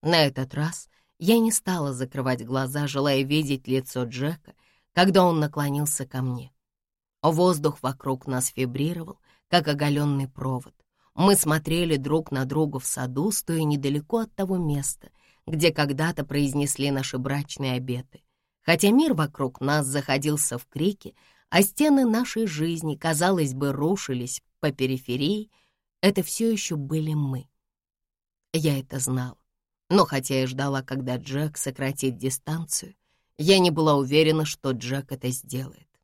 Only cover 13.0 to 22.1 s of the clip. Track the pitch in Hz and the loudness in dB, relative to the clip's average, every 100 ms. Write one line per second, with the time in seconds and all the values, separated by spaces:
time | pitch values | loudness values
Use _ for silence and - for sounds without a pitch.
13 | 127 127 190 202 - 165 156 147 139 147 | -4 -2 -2 -2 -2 -2 0 0 0 -2
14 | 147 233 220 - 190 185 165 143 135 - | -2 -4 -4 -6 -4 -2 0 -2 -4 -8
15 | - _ _ _ - 156 165 156 147 135 | -16 _ _ _ -6 2 2 2 -2 0
16 | 160 165 139 143 139 139 143 - 139 135 | -2 -2 -4 0 0 0 -2 0 -2 -2
17 | 131 131 127 139 143 - 135 127 127 123 | -4 -6 -4 -4 -6 -6 -4 -2 -4 -6
18 | - - _ _ _ _ - 170 202 240 | -8 -20 _ _ _ _ 0 4 6 6
19 | 320 165 147 - 135 - 135 151 135 143 | 4 2 -2 -2 -6 -2 0 0 0 -2
20 | 139 - 151 147 - 120 - 143 170 202 | 0 0 0 0 -2 -4 -10 -2 -2 -2
21 | - _ _ _ _ 170 196 - 302 277 | -14 _ _ _ _ 4 4 4 4 4
22 | 247 | 4